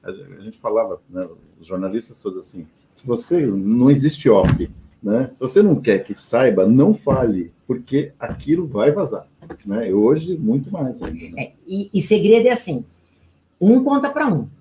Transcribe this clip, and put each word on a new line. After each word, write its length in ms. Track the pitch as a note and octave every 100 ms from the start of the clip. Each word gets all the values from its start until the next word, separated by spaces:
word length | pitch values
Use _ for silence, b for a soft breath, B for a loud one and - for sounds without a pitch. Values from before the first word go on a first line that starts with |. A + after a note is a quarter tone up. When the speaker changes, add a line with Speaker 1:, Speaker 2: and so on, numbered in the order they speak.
Speaker 1:
a, 80 | F#2+
a 300 | G2 F#2+ F#2+
gente 140 | G#2 -
falava, 420 | A2+ G#2+ G#2 F#2 _
né, 180 | F2+ F2+ E2+ _ _
os 60 | E2
jornalistas 540 | F#2 F#2+ A2 - A2
todos 200 | G#2 F#2 -
assim: 200 | F#2 D#2+ _ _
se 140 | - B2
você, 400 | A#2 - E3+ C3+
não 440 | G2 G2 A#2 C3
existe 380 | C#3 D3 - -
off, 400 | D3+ - - - - - _
né? 300 | G2+ A2+ C3
Se 80 | -
você 220 | C3 G3
não 140 | G#3 D3+
quer 240 | - F#2+
que 140 | - G2+
saiba, 460 | - A2+ A#2+ F#2+ F#2+
não 260 | B2+ E3
fale, 600 | G#3+ - - B2 F#2 E2+ _ -
porque 460 | B2+ - C#3 - _
aquilo 480 | - - C#3 E3 D#3+
vai 240 | G#2+ B2+
vazar, 360 | F#3 F3 G2 - _ - -
né? 240 | G2+ G#2 G#2+
E 40 |
hoje, 420 | G2 A2 D#3 E3 E3
muito 340 | G#2+ C3+ C#3
mais 280 | F#3+ C3 A2+
ainda, 340 | - D#2+ E2 -
né? 60 |
Speaker 2:
É, 80 | - _ -
e, 220 | F#3+ G3+
e 80 | G3
segredo 460 | - G#3+ G3 A3+ B3
é 20 |
assim: 340 | A#3+ - B2+ - _ _ _ _ _ _ _
um 220 | F#3 B3+
conta 260 | C4 C#4 C#4+
pra 160 | D4 D4
um. 220 | D#3+ A2 -